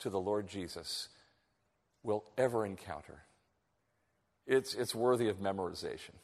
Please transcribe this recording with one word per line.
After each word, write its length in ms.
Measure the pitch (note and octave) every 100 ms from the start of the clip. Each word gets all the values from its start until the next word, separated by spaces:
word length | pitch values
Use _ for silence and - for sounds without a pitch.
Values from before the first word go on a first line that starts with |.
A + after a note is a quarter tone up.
to 100 | A#2+
the 100 | F#2+
Lord 260 | F#2 G#2 G2
Jesus 600 | G2 F2 E2 E2 - - - _ _ _ _ _ _ _ _
we'll 220 | A2+ G#2 - -
ever 300 | A#2+ A#2 G#2
encounter. 560 | F#2+ G2 D2+ - D2 - _ _ _ _ _ _ _ _ _ _ _ -
It's, 280 | C3 C3
it's 200 | G#2+ A#2
worthy 340 | A2+ B2 B2 A2
of 100 | F#2
memorization. 760 | G2 G2 F2 D#2+ D2+ G#1+ - -